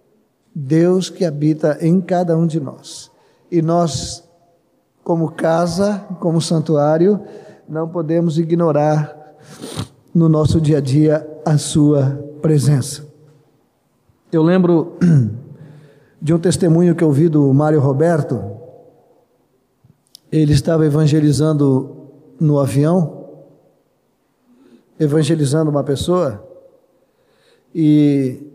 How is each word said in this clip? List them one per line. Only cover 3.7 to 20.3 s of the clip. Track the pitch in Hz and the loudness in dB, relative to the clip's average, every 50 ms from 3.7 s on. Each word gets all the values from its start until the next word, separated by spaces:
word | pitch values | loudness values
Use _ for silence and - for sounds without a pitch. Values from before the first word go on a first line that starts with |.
| 165 175 175 160 139 - - - - - - _ _ _ _ _ _ _ _ _ _ _ _ _ _ _ _ | 0 0 0 0 -2 -6 -8 -10 -12 -16 -20 _ _ _ _ _ _ _ _ _ _ _ _ _ _ _ _
como | - 175 165 160 147 | -4 -2 -2 -2 -4
casa, | 160 - - 165 165 165 175 175 165 180 196 208 208 190 202 - 185 - | -4 -4 -2 -2 0 0 -2 -2 -2 -2 -2 -2 -4 -6 -8 -12 -12 -6
como | - 175 160 165 | -4 -2 -2 -2
santuário, | 151 - 175 160 147 - 160 147 143 151 156 165 175 202 208 190 - - - - - - - - _ - | -2 0 -2 -2 0 0 0 0 2 2 2 2 2 2 2 0 -4 -10 -18 -20 -20 -20 -20 -20 _ -12
não | 151 156 165 | -8 -8 -8
podemos | 165 165 180 160 147 165 170 170 170 147 165 | -6 -6 -6 -4 -2 0 0 0 0 0 -2
ignorar | 170 160 170 170 170 165 143 147 147 151 151 156 147 - - - - - - _ - - - - - - - - - - _ _ _ _ - | -2 0 0 0 0 0 0 2 0 2 0 0 -2 -4 -8 -16 -20 -20 -20 _ -20 -20 -20 -20 -18 -14 -12 -12 -12 -12 _ _ _ _ 0
no | 165 165 | 2 2
nosso | 160 156 151 156 147 - 170 | 4 2 2 2 2 2 2
dia | 160 147 156 143 | 2 2 2 0
a | |
dia | 143 131 131 151 156 156 151 156 151 - - - - | 0 0 2 2 4 2 2 0 -2 -8 -16 -8 -2
a | 170 151 147 | -2 0 0
sua | - - - 160 147 147 147 143 135 135 139 - - - - - | -2 -2 0 2 2 4 4 2 2 0 -2 -6 -10 -14 -10 -4
presença. | - 160 156 147 117 139 147 131 120 - - - - - _ _ _ _ _ _ _ _ _ _ _ _ _ _ _ _ _ _ _ _ _ _ _ _ - | -2 0 0 2 2 2 0 0 -2 -6 -10 -14 -18 -20 _ _ _ _ _ _ _ _ _ _ _ _ _ _ _ _ _ _ _ _ _ _ _ _ 0
Eu | 160 156 | 0 2
lembro | 165 180 190 180 170 175 160 - - - - | 2 2 2 2 2 2 2 0 -2 -4 -2
<clears throat> | 180 175 160 139 117 104 107 - - - - - - - - - - - _ _ _ _ _ _ - | 2 2 4 4 2 0 -4 -8 -14 -18 -20 -20 -20 -20 -20 -20 -20 -20 _ _ _ _ _ _ -2
de | 147 165 | -2 0
um | 170 | 0
testemunho | 170 185 160 165 190 170 160 165 180 175 165 | 0 0 0 0 2 2 2 4 4 2 2
que | 170 175 | 2 2
eu | 175 | 2
vi | 139 135 165 170 | 2 2 2 2
do | 151 151 143 139 131 | 2 2 4 4 4
Mário | 139 151 156 156 156 | 2 2 2 2 2
Roberto. | 131 143 135 131 160 170 170 151 139 - 131 110 98 101 104 - - - - - - - _ _ _ _ _ _ _ _ _ _ _ _ _ _ _ _ _ _ _ _ _ _ _ _ - _ _ _ | 2 0 2 2 2 2 2 0 -2 -4 -6 -6 -8 -10 -12 -16 -18 -20 -20 -20 -20 -20 _ _ _ _ _ _ _ _ _ _ _ _ _ _ _ _ _ _ _ _ _ _ _ _ -20 _ _ _